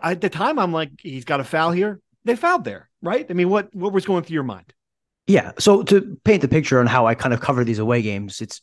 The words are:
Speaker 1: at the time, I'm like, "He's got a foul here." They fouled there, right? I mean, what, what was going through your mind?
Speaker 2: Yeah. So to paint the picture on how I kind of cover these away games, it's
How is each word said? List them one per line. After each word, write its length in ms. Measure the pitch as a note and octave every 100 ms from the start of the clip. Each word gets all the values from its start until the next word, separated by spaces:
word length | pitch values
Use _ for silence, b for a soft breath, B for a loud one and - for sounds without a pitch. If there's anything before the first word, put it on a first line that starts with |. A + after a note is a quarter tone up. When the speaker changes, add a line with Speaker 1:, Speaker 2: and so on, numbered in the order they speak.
Speaker 1:
at 160 | E3 F3+
the 80 | G3
time, 320 | D#3 A3+ D4+
I'm 120 | F3+
like, 180 | D#3+ D3+ -
"He's 240 | F3+ C3
got 160 | B2+ C#3
a 40 |
foul 280 | B2 D#3+ E3
here." 280 | F3 G#3 F#3+ _ _
They 120 | A3+ A#3+
fouled 260 | E4+ F4+
there, 260 | C#3+ F#2+ _ _
right? 240 | F3 A#3+ D4+
I 40 |
mean, 160 | F3+ F3+
what, 260 | G#3 G3
what 180 | F#3+ G3
was 120 | F#3+
going 180 | F#3+ F3+
through 120 | D#3+
your 100 | D#3+
mind? 280 | C3 F#2+ - _ _ _ _ _ -
Speaker 2:
Yeah. 240 | G3 - -
So 240 | G#3 G3+
to 340 | - G3 G3 -
paint 200 | - G3
the 60 | C3+
picture 300 | D#3 C#3+ C3
on 80 | A#2+
how 200 | B2 A2+
I 100 | A2+
kind 180 | C3+
of 60 | A#2+
cover 240 | - B2+
these 160 | A#2+ G#2+
away 220 | G#2+ A#2+
games, 380 | G#2+ G2+ G2+ -
it's 220 | G#2 -